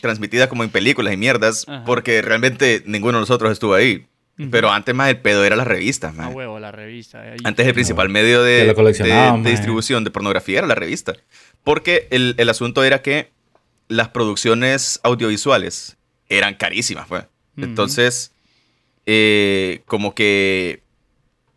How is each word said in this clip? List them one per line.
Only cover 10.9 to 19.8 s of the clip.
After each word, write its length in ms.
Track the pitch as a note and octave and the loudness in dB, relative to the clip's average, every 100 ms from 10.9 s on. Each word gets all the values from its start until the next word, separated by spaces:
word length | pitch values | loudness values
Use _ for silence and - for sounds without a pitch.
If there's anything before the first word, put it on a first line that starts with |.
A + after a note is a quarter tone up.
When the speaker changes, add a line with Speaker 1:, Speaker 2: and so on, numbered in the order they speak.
| D#3 - F#2 _ _ _ _ | -6 -8 -10 _ _ _ _
Speaker 1:
Porque 440 | - D3 F3 F3 - | -2 0 2 -2 0
el, 240 | B2+ B2 A#2+ | 0 0 2
el 100 | A#2 | 0
asunto 340 | A2 A#2+ A#2 | 0 -2 0
era 200 | C3+ C3+ | 2 2
que 280 | C#3 D3 - _ _ _ _ _ _ | 0 -4 -6 _ _ _ _ _ _
las 200 | A2+ A2+ | -4 -2
producciones 920 | B2 A2 G2+ A#2 A2+ B2+ C3+ - - | -2 -4 -2 0 0 2 0 -4 -2
audiovisuales 960 | B2 A#2+ A2+ G#2 C#3+ A#2+ F2+ - - _ _ _ _ | -2 0 -2 -2 0 0 -2 -10 -16 _ _ _ _
eran 260 | G2 G2+ | 0 0
carísimas, 520 | G2 F#2 F#2 A#2+ E2 - | -2 -6 -4 -6 -8 -10
pues. 160 | F2+ - _ _ - | -10 -10 _ _ -12
Speaker 2:
Ujú. 80 | A#2+ | -8
Speaker 1:
Entonces, 680 | A2 G#2 C#3+ A#2+ B2 - _ _ _ _ _ _ _ | -4 -2 0 0 0 -10 _ _ _ _ _ _ _
eh, 800 | - A2 G#2+ G#2 G2+ G2 F#2 E2+ | 0 4 4 4 2 0 -4 -8